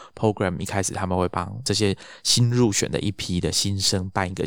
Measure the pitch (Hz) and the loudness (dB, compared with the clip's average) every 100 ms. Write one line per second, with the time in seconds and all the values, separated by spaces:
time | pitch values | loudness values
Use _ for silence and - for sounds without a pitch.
0 | - - 110 101 95 87 95 98 92 95 | -20 0 0 2 0 -2 -4 -2 -2 -2
1 | 92 92 90 92 90 107 127 101 104 92 | -2 0 0 -2 -6 -4 -2 2 2 0
2 | - - - - 120 123 117 - - 64 | -8 -6 0 4 4 4 4 2 -2 -2
3 | 78 - - 87 80 - 101 98 - 98 | -2 -4 -2 0 0 0 0 0 0 0
4 | 95 104 92 95 | -2 -2 -2 -2